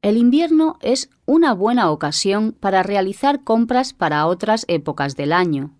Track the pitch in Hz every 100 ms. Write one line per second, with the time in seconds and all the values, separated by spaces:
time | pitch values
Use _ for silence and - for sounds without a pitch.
0 | 202 220 240 277 330 311 320 - - 254
1 | - _ - 302 320 202 208 247 190 151
2 | 147 143 202 202 220 - 196 196 202 202
3 | 190 202 277 285 - 226 233 247 262 -
4 | 165 147 156 180 214 220 - 165 143 143
5 | 139 139 147 170 180 143 143 _